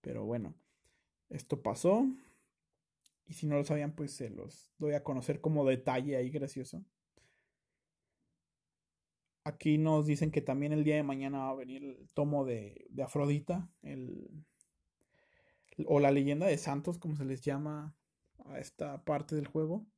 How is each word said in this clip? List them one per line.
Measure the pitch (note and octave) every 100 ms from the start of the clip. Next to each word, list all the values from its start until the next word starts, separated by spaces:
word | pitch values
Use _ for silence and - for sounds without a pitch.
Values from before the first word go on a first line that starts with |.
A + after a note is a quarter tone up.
Pero | - A#2+ G#2+
bueno, | A#2+ G2+ D#3+ _ _ _ _ _ _ _
esto | D3 - C#3+
pasó. | G#2 - E3+ G#3 C4+ C4 - _ _ _ _ _ _ _ _ _ _
Y |
si | D#3+ D#3
no | D3
lo |
sabían, | D3 D3+ D3
pues | D#3 C#3+
se | - A#2+
los | G#2 - - - _
doy | D3+
a | D3
conocer | - C3 B2 -
como | D#3+ D#3
detalle | C3+ C3 C3 B2+ C#3 C3
ahí | B2+
gracioso. | D3 C3+ - B2+ E3+ G3 _ _ _ _ _ _ _ _ _ _ _ _ _ _ _ _ _ _ _ _ _ _ _ _ _
Aquí | D3+ D3 D#3 D3+
nos | D#3 D#3 D3+
dicen | D3 D#3
que | D3+
también | - C3+ D3
el | D3+
día | D3+ D3+
de |
mañana | C#3+ C3+ C3+ C#3
va | C3+
a | C3+
venir | B2+ C3+
el | C#3 B2+ C3
tomo | - D3 D3 C3+
de, | A#2 G#2 - -
de | C3
Afrodita, | C3+ D3+ C#3+ D3 D3 F3 F3 _
el, | - C#3 B2+ - - D#3 D#3 _ _ _ _ _ _ _ _ _ _ _ _ - -
o | D3
la | C#3+
leyenda | C#3+ C#3 D3 F#3
de | D3+
Santos, | E3+ C#3+ D#3+ E3+
como | E3+ D3+
se | C3+
les | C3
llama | D3 C#3 D3+ D3+ D3+ - _ _ _ _ -
a | C#3
esta | - - D3 C#3
parte | - C#3+ D3+ D#3
del | C#3+
juego | - D#3 F#3+ G#3+